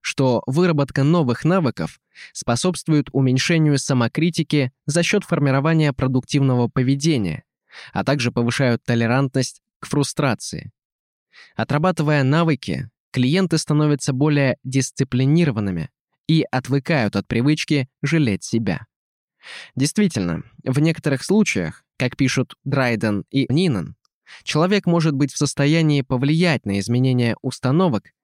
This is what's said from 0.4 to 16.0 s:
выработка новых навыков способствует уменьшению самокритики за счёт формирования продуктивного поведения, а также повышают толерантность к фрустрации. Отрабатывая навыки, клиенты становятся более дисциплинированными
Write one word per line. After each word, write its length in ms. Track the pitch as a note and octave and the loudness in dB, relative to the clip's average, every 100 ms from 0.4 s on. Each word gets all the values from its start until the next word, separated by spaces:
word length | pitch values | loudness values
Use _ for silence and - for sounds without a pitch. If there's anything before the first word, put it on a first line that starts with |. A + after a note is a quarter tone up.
| - | 0
выработка 580 | C#3 F3+ D#3 C#3 C3+ | 0 2 2 0 0
новых 420 | C#3 E3+ C3 A#2 D3+ | 2 2 2 0 0
навыков 540 | F#3+ C#3+ G2+ D#2+ - _ - - | 2 0 -4 -8 -10 _ -20 -20
способствует 720 | - - A#2+ F#3 E3+ - D3+ - | -10 -2 0 0 -4 0 0 0
уменьшению 680 | - C3 C3 - E3+ D3+ C#3 | 0 2 2 2 2 2 2
самокритики 960 | - C3 A#2 - E3+ E3 D3+ D3+ B2+ _ | 0 0 0 0 0 0 0 0 0 _
за 180 | - C#3+ | -4 -2
счёт 220 | - G#3 | 0 -2
формирования 720 | - E3 C#3+ C3+ D3 D#3+ D3+ | 0 0 2 2 2 2 2
продуктивного 760 | C3 C3 B2+ - D3 C3+ B2 A#2+ | 0 0 -2 0 0 2 2 0
поведения, 760 | - B2+ C#3 D3+ C#3 F#2+ D2+ _ _ _ - - | 0 0 0 0 0 -2 -6 _ _ _ -20 -8
а 100 | - | -4
также 260 | G2 C#3+ A#2+ | -2 0 0
повышают 540 | A#2+ A#2 - C3 A#2 | 0 -2 0 0 0
толерантность 760 | - A#2+ A2+ B2 C#3 C3 B2+ - _ _ | 0 0 2 0 0 -2 -4 -8 _ _
к 60 | - | -6
фрустрации. 840 | D3 C#3 - C#3+ A2+ - - G#2+ _ _ _ _ _ _ - - - | -2 -2 -2 -2 -2 -6 -12 -14 _ _ _ _ _ _ -20 -14 -8
Отрабатывая 680 | A2+ C#3+ F3+ E3+ D3+ D3+ | -2 0 0 0 0 2
навыки, 680 | C3 D#3 E3 C3+ - C2+ G#2+ _ _ | 2 2 2 -2 -4 -8 -8 _ _
клиенты 460 | C3 B2+ F3 F#3 D#3+ | -2 0 2 0 -2
становятся 560 | - D3+ D3+ D3 - | 0 0 2 0 -2
более 460 | B2+ D3+ D3 C3+ - | 0 2 2 0 -2
дисциплинированными 1300 | C3 C3+ B2+ - C3+ B2 C3+ D#3+ E3 A2 G2+ F2 D#2 _ | -2 -2 -2 -4 -2 0 2 4 2 0 -4 -4 -8 _